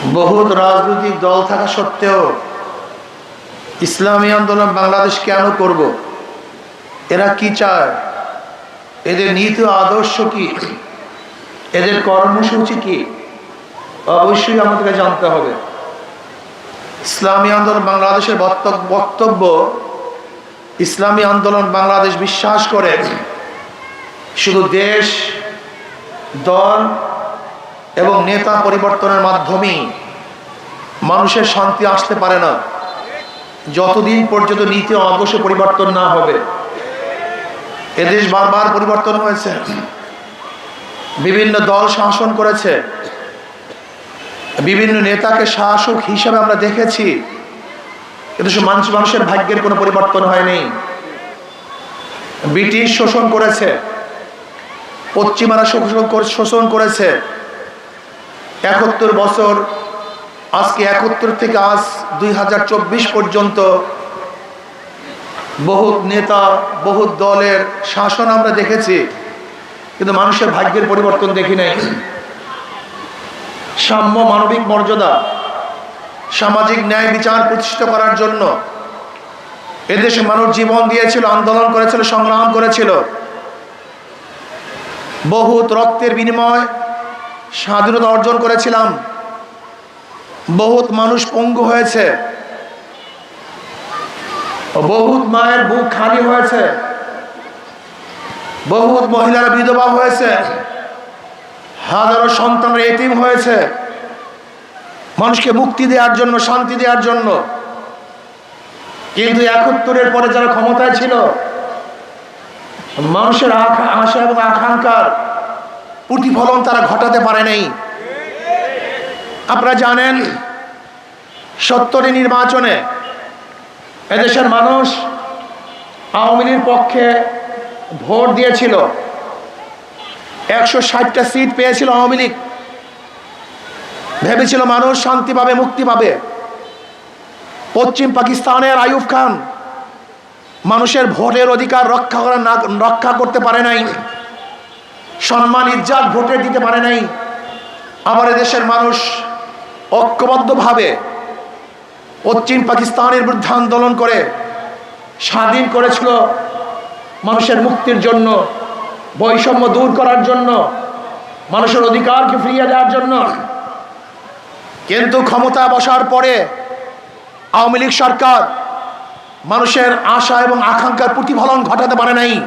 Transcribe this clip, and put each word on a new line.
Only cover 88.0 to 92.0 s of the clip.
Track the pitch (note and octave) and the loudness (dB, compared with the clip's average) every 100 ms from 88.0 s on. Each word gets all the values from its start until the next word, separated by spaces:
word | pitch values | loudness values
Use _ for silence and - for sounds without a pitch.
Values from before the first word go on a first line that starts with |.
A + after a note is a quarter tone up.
| A3+ | 2
অর্জন | A3 A3+ A#3 | 2 2 2
করেছিলাম, | A#3 A#3 A#3 A3+ A3 - - - - - - - - - - - - - - - - | 2 2 2 2 2 -2 -10 -14 -14 -16 -18 -20 -20 -20 -20 -20 -20 -20 -20 -14 -2
বহুত | F3 A3 A#3+ A#3+ | 2 4 4 2
মানুষ | G#3+ A3+ A#3+ A3+ | 0 2 2 0
পঙ্গু | A3 A#3+ A#3+ | -2 0 2
হয়েছে, | A#3 A#3 A#3 A3+ | 2 2 2 2